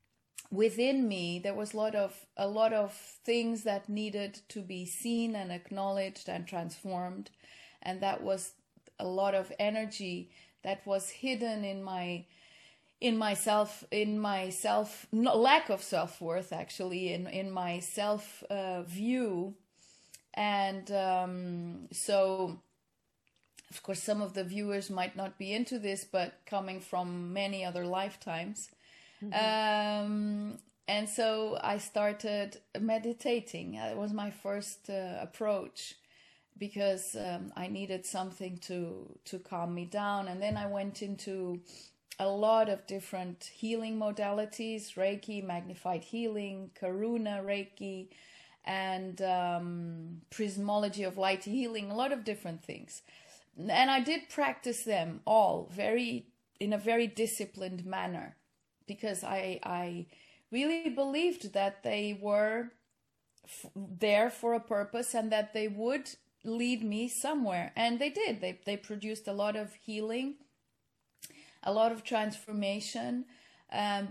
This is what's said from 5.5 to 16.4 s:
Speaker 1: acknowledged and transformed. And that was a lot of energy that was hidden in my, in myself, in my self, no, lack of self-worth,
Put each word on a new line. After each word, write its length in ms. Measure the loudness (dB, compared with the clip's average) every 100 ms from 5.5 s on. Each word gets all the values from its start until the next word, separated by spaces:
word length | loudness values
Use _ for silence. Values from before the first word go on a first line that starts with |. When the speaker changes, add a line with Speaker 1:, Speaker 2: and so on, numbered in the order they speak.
Speaker 1:
acknowledged 760 | -6 -6 -2 0 0 -2 -4 -6
and 180 | -6 -4
transformed. 840 | -4 -4 -6 -6 -4 -4 -6 -12 _ -20 -20 -20 -10
And 180 | -6 -2
that 200 | 0 0
was 300 | 0 0 -2 -12 _ _ _ -8
a 80 | -2
lot 280 | 2 4
of 180 | 4 0 0
energy 720 | 0 2 -2 -4 -6 -6 -8 -16 -20 _
that 240 | -4 -4 0
was 220 | 0 -2
hidden 560 | -4 -2 0 0 -2
in 180 | -2 -4
my, 440 | -4 -2 -2 -4 -6 _ -20 -20 -20 _ _ -2
in 160 | 2 4
myself, 680 | 2 2 4 6 4 0 -2
in 280 | 2 2 2
my 320 | 2 0 0
self, 560 | -2 2 4 2 -4 0
no, 240 | 4 6 8
lack 340 | 10 8 8
of 120 | -2
self-worth, 680 | 0 0 0 -4 -2 -2